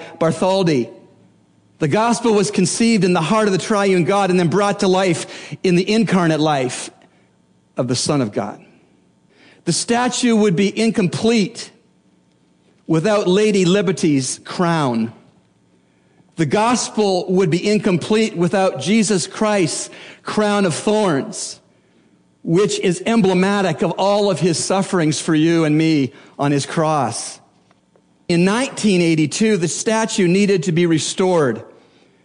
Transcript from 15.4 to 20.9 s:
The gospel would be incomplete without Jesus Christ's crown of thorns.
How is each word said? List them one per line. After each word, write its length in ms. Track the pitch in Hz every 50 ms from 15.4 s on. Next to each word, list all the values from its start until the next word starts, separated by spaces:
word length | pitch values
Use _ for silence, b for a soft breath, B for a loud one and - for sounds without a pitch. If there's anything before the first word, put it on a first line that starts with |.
| _ _ _ _ _ _ _ _ b b b b b b b b b _ _
The 100 | - 165
gospel 840 | 139 165 208 220 233 247 214 - - - 220 208 196 190 180 - -
would 200 | 185 185 196 160
be 200 | 156 180 - 208
incomplete 640 | 214 208 - 214 180 160 - - 214 220 220 214 220
without 460 | 170 175 170 196 196 190 185 - 139
Jesus 460 | 123 165 214 226 208 185 208 175 -
Christ's 640 | - - - 220 214 208 202 165 143 - - - - B B B B B B B
crown 420 | - - 208 214 208 208 208 196
of 100 | 180 143
thorns. 840 | - - 220